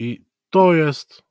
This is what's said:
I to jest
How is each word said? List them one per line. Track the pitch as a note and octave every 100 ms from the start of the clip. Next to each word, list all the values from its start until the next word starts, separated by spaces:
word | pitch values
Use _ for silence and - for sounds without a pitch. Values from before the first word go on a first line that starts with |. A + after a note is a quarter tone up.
I | A#2 - _ _ _
to | F#3+ F#3
jest | E3 D3+ - - _ _